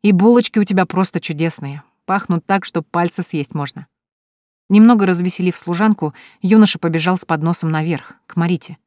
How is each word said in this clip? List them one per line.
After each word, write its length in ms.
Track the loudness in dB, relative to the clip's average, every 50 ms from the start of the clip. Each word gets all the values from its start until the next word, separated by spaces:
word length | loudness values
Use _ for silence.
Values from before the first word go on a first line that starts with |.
И 100 | 4 2
булочки 480 | 2 4 6 6 4 4 2 0 -2 -2
у 40 | -2
тебя 220 | 0 0 -2 -2
просто 340 | 0 0 -2 -2 -2 -4 -8
чудесные. 640 | -8 -6 -6 -4 -4 -4 -4 -6 -12 -12 -12 -14 -18 _ _ _ _
Пахнут 400 | -4 -4 -4 -2 -2 -4 -4 0
так, 200 | -2 -2 -2 -2
что 160 | -4 _ -8
пальцы 420 | -8 _ -4 -2 -2 -2 -4 -6 -8
съесть 300 | -6 -4 -6 -6 -6 -6
можно». 340 | -8 -8 -8 -10 -16 -20 _ _ _ _ _ _ _ _ _ _ _ _ _ _ _ _ _
Немного 360 | 4 6 6 6 6 4 2
развеселив 520 | 2 0 0 -2 -4 -4 -2 -4 -4 -4 -4
служанку, 560 | -6 -6 -4 0 2 0 0 0 -2 -6 -6 -10 -20 -20 _ _
юноша 380 | 0 4 6 6 6 4 2 -2
побежал 380 | -4 -2 -2 0 0 0 -2 -2
с 80 | -2
подносом 460 | _ -4 -2 0 -2 -2 -2 -2 -4
наверх, 420 | -2 -2 -2 -4 -4 -6 -8 -14 -20 _ _
к 120 | _ -4 -2
Марите. 400 | -2 0 -2 -4 -6 -12 -18 _ _